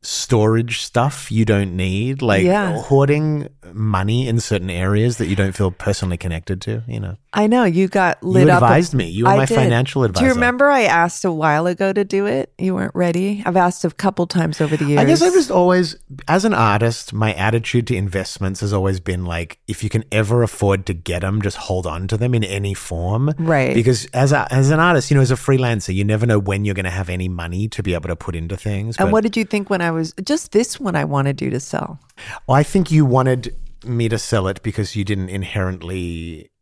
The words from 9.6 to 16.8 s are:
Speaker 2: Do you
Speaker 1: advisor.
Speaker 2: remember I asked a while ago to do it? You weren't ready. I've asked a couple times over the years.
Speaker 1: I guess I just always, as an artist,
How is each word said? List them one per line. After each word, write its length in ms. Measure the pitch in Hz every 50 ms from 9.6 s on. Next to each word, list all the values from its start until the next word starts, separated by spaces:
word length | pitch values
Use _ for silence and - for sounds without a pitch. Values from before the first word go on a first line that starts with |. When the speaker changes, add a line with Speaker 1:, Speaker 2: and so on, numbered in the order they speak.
| - - 120 117 131 139 - 139 127
Speaker 2:
Do 20 |
you 60 | 110
Speaker 1:
advisor. 240 | 92 - 254 269 254
Speaker 2:
remember 360 | 240 240 240 247 254 285 285
I 120 | 285 262 226
asked 400 | 185 127 170 170 175 - - -
a 80 | 190 170
while 340 | 156 151 160 147 151 165
ago 260 | 175 180 - 196 196 190
to 120 | 202 202
do 200 | 196 - 196 202
it? 280 | 202 226 - - - _
You 180 | - 180 190 185
weren't 200 | 185 190 - -
ready. 480 | - 180 175 165 175 185 202 208 208 202
I've 120 | 190 170
asked 280 | 185 180 180 185 - -
a 60 | 170
couple 360 | - _ - 220 - - 180 -
times 320 | - 180 165 160 151 -
over 160 | 160 147 156
the 80 | 147 143
years. 140 | 143 147 -
Speaker 1:
I 40 | -
guess 160 | - 320 339
I 80 | 330 370
just 200 | 359 381 294 -
always, 460 | - 185 180 180 180 180 180 156 - - - _ 135 135 - -
as 160 | 156 190 190
an 100 | 226 202
artist, 580 | 113 113 107 101 107